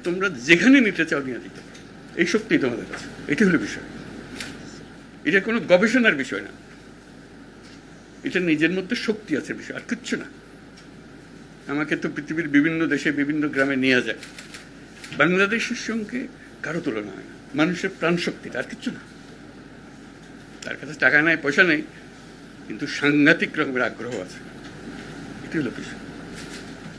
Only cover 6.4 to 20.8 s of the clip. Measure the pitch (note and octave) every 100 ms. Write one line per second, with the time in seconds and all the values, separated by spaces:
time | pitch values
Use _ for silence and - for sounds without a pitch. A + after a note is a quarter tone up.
6.4 | G#2 - - - - - - - - -
7.4 | - - - - - - - - C#3+ F#3
8.4 | F3 D3 D#3+ F#3 F3+ A#3+ - G#3+ - C3
9.4 | - - - - - A#2+ - - - -
10.4 | - - - - - - - - - -
11.4 | - - - D3 D3+ E3+ F3 D#3 - D#3+
12.4 | D#3 C#3+ D#3+ E3 D#3 C#3 D#3 C#3+ C#3+ D3+
13.4 | D3 C3 C#3 C3+ C3 B2+ A2+ - - -
14.4 | - - - - - - - - D#3 F3+
15.4 | G3 A3+ - A#3+ - A3+ G3+ B3 - -
16.4 | - - - E3 D3 A2 G#2 F#2+ - -
17.4 | - D3 E3 F3 F#3+ - E3 F3 - -
18.4 | - A#2+ - - A#3+ - - - - -
19.4 | - - - - - - - - - -
20.4 | - - - -